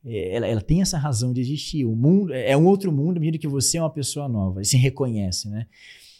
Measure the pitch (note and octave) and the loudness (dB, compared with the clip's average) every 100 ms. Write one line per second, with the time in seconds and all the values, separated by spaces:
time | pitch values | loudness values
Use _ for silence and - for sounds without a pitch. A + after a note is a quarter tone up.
0 | C3 A2 F2 G#2 G#2+ A2+ - E3 F#3+ D#3+ | -6 -6 -4 -2 -2 -2 2 2 2 0
1 | D3 A2+ B2 B2 B2 D3 - D#3+ A#2+ A2+ | -2 -2 -2 -2 -2 -4 -6 -4 -2 2
2 | C3 F#3+ F#3+ B2+ A2+ C#3 E3+ G3 G3 C#3+ | 4 4 2 -4 2 6 6 6 2 0
3 | D3+ F3 D#3 D#3+ D3+ C#3 B2+ E3 D#3+ D3+ | 0 0 -2 -2 -4 -2 -2 0 -4 -4
4 | C3+ - C#3 A2+ F#2+ F#2 G2+ C3 C3+ C3 | -6 -6 -4 -2 -2 -2 2 2 2 0
5 | C3 A2 G2 F2+ G#2 G#2 A2+ _ - - | -4 -2 -4 -4 -8 -10 -10 _ -20 -20
6 | - | -20